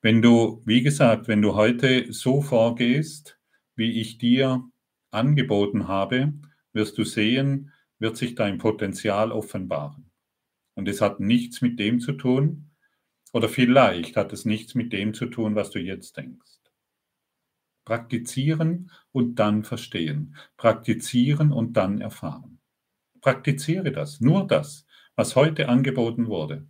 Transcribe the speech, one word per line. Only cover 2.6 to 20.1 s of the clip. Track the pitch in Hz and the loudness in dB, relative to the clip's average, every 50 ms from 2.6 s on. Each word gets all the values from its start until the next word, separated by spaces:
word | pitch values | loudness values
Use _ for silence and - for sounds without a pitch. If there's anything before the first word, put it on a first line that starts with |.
| 113 117 117 120 123 120 127 151 156 - - - _ - - _ _ _ _ _ _ _ _ | 2 2 2 0 0 2 2 0 -2 -4 -10 -18 _ -20 -20 _ _ _ _ _ _ _ _
wie | - 113 117 110 113 | -4 -4 -2 -2 -4
ich | 110 110 - | -6 -6 -8
dir | - 120 117 120 131 135 131 131 127 123 - _ _ _ _ _ _ _ _ | -2 2 2 4 4 4 2 0 -2 -4 -10 _ _ _ _ _ _ _ _
angeboten | - 107 117 143 151 143 120 - 107 101 101 101 101 104 95 | -4 0 2 2 2 2 2 2 2 0 0 0 0 -4 -4
habe, | 92 98 98 98 95 123 127 135 151 147 - - _ _ _ _ _ | -2 -2 -2 -2 0 0 0 0 -2 -4 -6 -16 _ _ _ _ _
wirst | _ 110 107 - - | _ -4 -4 -4 -2
du | - 107 | -4 -4
sehen, | 104 - 113 107 110 120 135 139 139 139 139 139 - _ _ _ _ _ | -4 -2 -2 0 2 2 0 0 0 -2 -4 -6 -10 _ _ _ _ _
wird | _ 110 113 113 | _ -4 -4 -4
sich | - 127 120 - | -4 -6 -6 -4
dein | - 110 101 98 87 | -2 -2 -2 -2 0
Potenzial | - 110 107 - 107 95 95 - - 107 98 101 110 113 | -2 -2 -2 0 -6 -6 -6 -6 -4 -2 0 0 -2 -2
offenbaren. | 117 110 107 - - 101 92 87 85 73 73 73 73 - - _ _ _ _ _ _ _ _ _ _ _ _ _ _ | -2 -6 -8 -8 -10 -10 -8 -6 -6 -6 -6 -8 -12 -18 -20 _ _ _ _ _ _ _ _ _ _ _ _ _ _
Und | - 98 | -8 -6
es | 98 101 - | -6 -2 0
hat | 107 101 - - | 0 0 0 -2
nichts | 95 101 117 120 120 - - - | 0 2 2 2 2 -2 -6 -2
mit | 127 120 - - | -2 -2 -2 0
dem | 101 107 123 120 | -2 0 0 0
zu | - - - | -2 -4 -8
tun, | - - 123 127 135 143 160 175 - - _ _ _ _ _ _ _ _ _ _ _ _ - _ | -4 0 0 2 2 2 0 -2 -6 -14 _ _ _ _ _ _ _ _ _ _ _ _ -6 _
oder | 117 113 110 | -2 -2 -2
vielleicht | - - 127 120 127 135 127 104 90 87 85 - - | 2 2 2 6 6 6 6 6 2 -2 -6 -4 -4
hat | 110 95 - | -4 -4 -4
es | 104 104 - | -8 -6 -2
nichts | 110 107 110 - - - | -2 -2 -2 -4 -6 -6
mit | 120 110 - - | -6 -4 -4 -4
dem | 98 101 107 107 | -4 -4 -4 -4
zu | - - | -6 -8
tun, | - - - 113 107 104 | -8 -6 -4 -4 -2 0
was | 107 98 - | -2 -2 -4
du | - 104 | -6 -8
jetzt | 87 95 95 95 - - _ | -6 -6 -8 -10 -12 -16 _
denkst. | - - - - - _ _ _ _ _ _ _ _ _ _ _ _ _ _ _ _ _ _ _ _ _ _ _ _ _ _ _ _ _ | -16 -14 -14 -18 -20 _ _ _ _ _ _ _ _ _ _ _ _ _ _ _ _ _ _ _ _ _ _ _ _ _ _ _ _ _
Praktizieren | - 110 117 - - - 117 - - - 135 135 151 160 156 160 160 175 175 180 - _ _ _ _ _ | -6 -6 -6 -4 -6 -6 -6 -6 -6 -6 -2 0 0 0 2 0 0 -2 -2 -8 -14 _ _ _ _ _
und | 135 120 117 - - | 0 0 0 0 0
dann | 107 104 104 107 107 | 2 2 2 0 -2
verstehen. | - 120 117 - - - 98 82 78 | -4 -10 -10 -10 -8 -6 -6 -4 -4